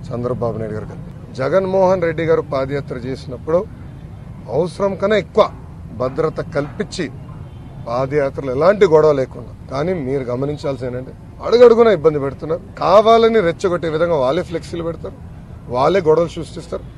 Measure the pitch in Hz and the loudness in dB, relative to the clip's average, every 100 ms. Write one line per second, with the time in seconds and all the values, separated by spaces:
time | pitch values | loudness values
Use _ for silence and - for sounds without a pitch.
0 | - 120 123 120 117 110 110 107 98 - | -8 -6 -4 -2 -4 -4 -6 -8 -10 -12
1 | - - - - 131 175 190 190 185 190 | -14 -16 -16 -4 0 2 2 2 4 4
2 | 170 156 160 160 143 135 135 143 - 127 | 0 -2 2 0 2 -4 -2 -4 -6 -8
3 | 120 131 - 123 156 170 220 - - - | -8 -8 -8 -10 -2 -2 -2 -12 -16 -16
4 | - - - - - 123 175 135 202 196 | -16 -16 -16 -16 -4 -2 -2 -2 -4 0
5 | 196 214 - - 190 - - - - - | 0 0 2 2 2 0 -16 -16 -14 -4
6 | 127 135 156 151 147 143 143 - 180 - | -4 0 -2 -2 -4 -4 -4 -6 -8 -6
7 | 151 123 - - - - - - - 123 | -8 -8 -16 -16 -16 -16 -16 -14 -6 -2
8 | 135 147 139 139 135 127 165 208 196 156 | 0 0 0 -2 -4 2 4 6 6 8
9 | 156 143 127 127 113 - - 135 160 185 | 6 4 0 -6 -14 -16 -8 -4 -2 -2
10 | 127 139 123 123 139 147 147 135 127 123 | -2 -4 -4 -4 -4 -4 -6 -6 -6 -8
11 | 131 - - - 151 226 240 226 226 185 | -12 -16 -18 -10 0 8 8 8 6 6
12 | 151 151 135 131 151 170 - - 151 196 | 2 2 -4 -6 -6 -6 -8 -4 6 6
13 | 214 226 226 226 170 165 196 175 165 151 | 8 6 6 4 2 0 -2 0 -2 0
14 | 170 160 127 160 175 170 - 170 165 165 | 2 2 2 0 -2 -6 -6 -6 -6 -8
15 | 190 - - - - - - 120 143 190 | -12 -14 -18 -18 -18 -18 -6 2 4 4
16 | 160 156 170 - 143 - 147 190 - | 4 4 2 -4 -10 -12 -10 -10 -12